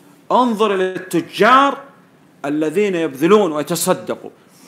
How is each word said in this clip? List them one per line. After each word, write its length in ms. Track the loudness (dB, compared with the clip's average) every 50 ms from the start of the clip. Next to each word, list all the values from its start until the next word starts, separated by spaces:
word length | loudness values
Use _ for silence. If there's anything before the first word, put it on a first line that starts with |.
| -20 _ _ _ _ _ 0
انظر 440 | 2 2 0 0 0 0 0 0
للتجار 1000 | 0 -2 -2 -4 -8 -12 -4 -4 -4 -4 -4 -2 2 4 6 6 6 4 2 0 -4 -12 -20 -20 _ _ _ _ _ _ _ _ _ -8
الذين 500 | -6 -4 -2 -2 -2 0 0 0 0 0
يبذلون 580 | -2 -4 -4 -4 -2 2 4 4 4 4 2 -2
ويتصدقوا، 800 | -4 -4 -4 -4 -4 0 -2 -2 -2 -2 -8 -10 -10 -10 -18 -20 _ _ _ _ _ -12